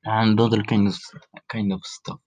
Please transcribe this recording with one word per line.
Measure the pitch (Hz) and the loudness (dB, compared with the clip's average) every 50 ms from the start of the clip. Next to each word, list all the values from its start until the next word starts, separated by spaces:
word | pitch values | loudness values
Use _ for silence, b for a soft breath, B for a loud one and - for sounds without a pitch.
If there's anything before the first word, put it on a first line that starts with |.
| _ | _
and | - 110 110 113 110 107 107 | -2 0 2 4 4 4 4
other | 117 113 110 107 104 | 4 4 2 0 0
kind | - 117 104 101 101 | 0 2 2 2 2
of, | 90 - - - - - _ _ _ - _ - | 0 -6 -14 -18 -20 -20 _ _ _ -20 _ -10
kind | - 113 104 98 | -8 -4 -4 -4
of | 95 92 - | -4 -4 -8
stuff. | - - - _ - - - _ | -14 -18 -14 _ -14 -14 -14 _